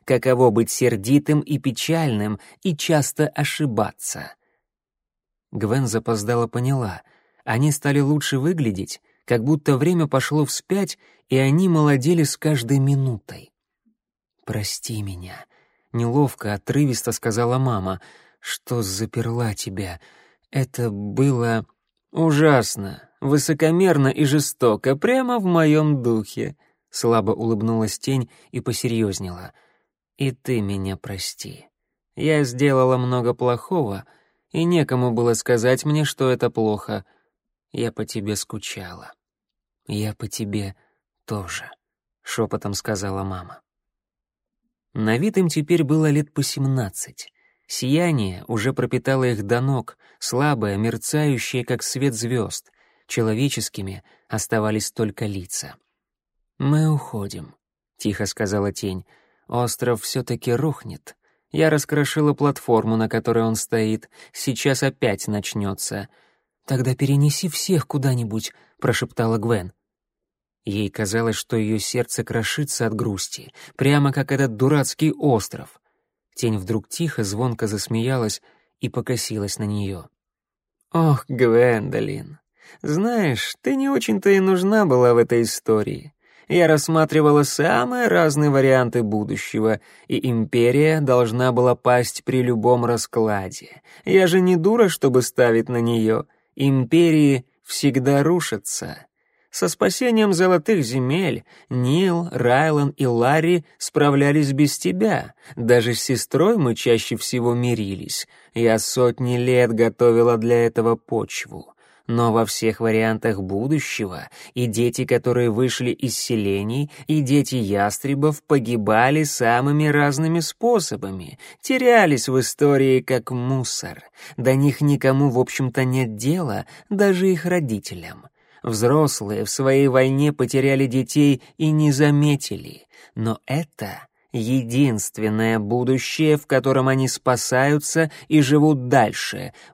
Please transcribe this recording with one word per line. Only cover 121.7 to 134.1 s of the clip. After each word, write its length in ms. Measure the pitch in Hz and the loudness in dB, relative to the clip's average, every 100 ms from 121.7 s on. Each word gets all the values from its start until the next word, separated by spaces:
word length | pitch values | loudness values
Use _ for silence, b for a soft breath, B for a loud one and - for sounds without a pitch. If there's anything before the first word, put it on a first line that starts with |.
| 262 247 233 175 135 - | 2 6 6 6 2 2
в 100 | 131 | 0
истории 600 | 120 - 143 139 135 131 | 0 2 2 4 4 2
как 280 | 123 127 - | 2 -4 -2
мусор. 760 | 123 127 135 120 - 90 - - B B - | -4 -2 -2 -4 -8 -10 -14 -20 B B -2
До 160 | 127 | 2
них 260 | 135 143 - | 4 2 2
никому, 480 | 147 139 135 135 143 | 2 2 2 2 2
в 100 | 123 | 2
общем-то, 460 | 127 - 127 139 | 0 -2 -4 -2
нет 320 | 127 131 120 107 | 0 0 -2 -4
дела, 480 | 127 180 143 98 - B B | -2 -2 -2 -6 -8 B B
даже 420 | 202 202 180 190 | 0 2 4 2
их 140 | 170 | 0
родителям. 840 | 175 180 135 104 - 90 82 - - b b b | 0 -2 -2 -4 -8 -14 -16 -18 -20 b b b
Взрослые 800 | 120 107 120 151 147 - 104 104 | -6 0 2 4 2 -2 -6 -6
в 60 | 107 | -6
своей 380 | - 135 135 139 | -2 2 4 4
войне 440 | 131 131 135 147 | 4 4 2 0
потеряли 540 | 143 120 135 139 135 135 | 0 -2 0 2 2 0
детей 560 | 131 120 147 143 127 B B | 0 0 2 4 2 B B
и 120 | 156 | 0
не 220 | 156 151 | 2 2
заметили. 920 | 135 147 143 147 139 - 95 - - _ b b | 4 4 4 2 0 -4 -10 -12 -20 _ b b
Но 240 | - 113 107 | -4 -4 -4
это 640 | - 143 165 - 98 95 - | -4 -6 -6 -10 -12 -12 -20